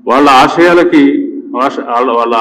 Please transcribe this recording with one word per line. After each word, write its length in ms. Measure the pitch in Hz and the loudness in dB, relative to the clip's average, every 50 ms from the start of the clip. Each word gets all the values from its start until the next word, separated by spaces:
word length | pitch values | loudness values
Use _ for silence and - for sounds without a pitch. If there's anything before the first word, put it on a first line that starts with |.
| - 117 | -4 -2
వాళ్ళ 160 | 117 135 143 143 135 127 | 0 2 2 4 4 4
ఆశయాలకి, 600 | 147 147 - 165 170 175 175 175 170 175 165 147 139 139 143 - - - - - - - - 120 127 | 2 2 0 0 2 2 2 2 2 2 2 2 2 2 0 -2 -4 -8 -10 -12 -12 -10 -6 -4 -4
ఆశ-, 220 | 139 - - - 127 120 | -4 -4 -8 -8 -6 -4
వాళ్ళ, 140 | 120 127 127 117 120 | -2 -2 -2 -2 -2
వాళ్ళ 160 | 117 117 120 113 | -2 -2 0 -2